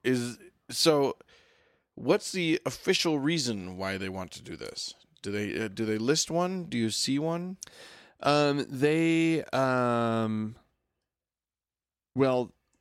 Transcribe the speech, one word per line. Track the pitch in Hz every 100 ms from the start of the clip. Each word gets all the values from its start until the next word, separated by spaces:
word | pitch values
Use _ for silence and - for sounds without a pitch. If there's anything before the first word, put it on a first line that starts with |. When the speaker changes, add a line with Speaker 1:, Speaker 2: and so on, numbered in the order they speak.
Speaker 1:
Is, | - 127 120 117 - _ -
so, | 123 165 147 143 - - - _ _ _ _ _ -
what's | 120 202 -
the | 190 165 156 -
official | - - 190 175 151
reason | 139 170 123 104 90 90
why | 95 95
they | 95
want | 95 92
to | -
do | 87 80
this? | 55 - - - _ _
Do | 101
they, | 101 104 76 110
uh, |
do | 98 110
they | 107
list | 117 160 -
one? | 165 180 185 170
Do | 120
you | 113
see | 107 - 139
one? | 160 170 180 190 - - - - - -
Speaker 2:
Um, | 143 147 147 143 -
they, | 131 147 160 165 165 165 160 -
um, | 131 131 127 123 117 117 113 110 110 107 113 _ _ _ _ _ _ _ _ _ _ _ _ _ _ _
well, | 127 135 127 123 _ _ _